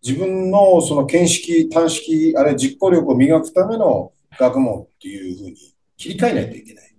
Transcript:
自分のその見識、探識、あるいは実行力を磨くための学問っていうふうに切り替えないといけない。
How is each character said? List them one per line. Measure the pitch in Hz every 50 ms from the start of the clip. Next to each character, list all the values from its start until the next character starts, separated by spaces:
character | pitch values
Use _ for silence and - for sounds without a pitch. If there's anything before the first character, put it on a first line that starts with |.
| _
自 | 120 135 -
分 | 185 190 190 190 185 185
の | 190 202 202 190 185 170
そ | - - 156
の | 143 139
見 | 139 - 175 175 170
識、 | - - - - 170 165 156 -
探 | - 165 170 160
識、 | 156 - - 160 160 156 156 160 151
あ | 135 139
る | 151
い | 143
は | -
実 | 123 135 - -
行 | - 190
力 | 180 165 139 139 127
を |
磨 | 120 131 143 160 160
く | - - -
た | 180 190
め | 208 226 226
の | 214 170 120 98 - - _ _ _ _ - -
学 | 127 123 110 135
問 | 131 120 107 - 104
っ | _ _ _
て | _ 95
い | 98 98 95 92 90
う | 92
ふ | 101
う | 92
に | 85 _ _ _ _ _ _ _ _
切 | _ - - 185
り | -
替 | - 240
え | 196
な | -
い | - 113
と | -
い | - -
け | - -
な | - _
い。 | _ _